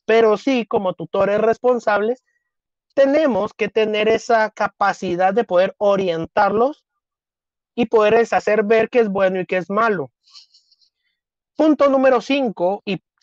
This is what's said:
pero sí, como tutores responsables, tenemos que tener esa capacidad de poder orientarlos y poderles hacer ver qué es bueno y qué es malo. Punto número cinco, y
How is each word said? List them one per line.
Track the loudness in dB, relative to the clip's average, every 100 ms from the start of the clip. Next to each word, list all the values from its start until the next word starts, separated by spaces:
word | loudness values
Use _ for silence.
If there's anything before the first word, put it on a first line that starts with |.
pero | 0 2 4 2
sí, | 0 -2 -2
como | -4 -4
tutores | -6 -6 -2 -2 0
responsables, | 0 0 0 0 0 -2 -2 -6 _ _ _ _ _ _ _
tenemos | 0 2 2 2 0 -4
que | -6 -4
tener | -2 0 0 0
esa | 0 0 0 0
capacidad | -4 -6 -2 -4 -2 -4 -2 0
de | 0
poder | 0 0 0 0
orientarlos | 0 0 -2 -4 -4 0 0 2 -2 -4 _ _ _ _ _ _ _ _ _
y | -6 0
poderles | 2 2 2 0
hacer | -2 0 -2
ver | 2 0 2
qué | 0
es | 0
bueno | 0 -2 -2
y | -4
qué | -6
es | -4
malo. | -2 -2 -2 -6 _ _ -20 _ _ _ _ _ _ _ _ _ _ _ -2
Punto | 0 2 2
número | 4 2 2
cinco, | 0 -2 -2 -2 -4 -4
y | -6 -10 _ _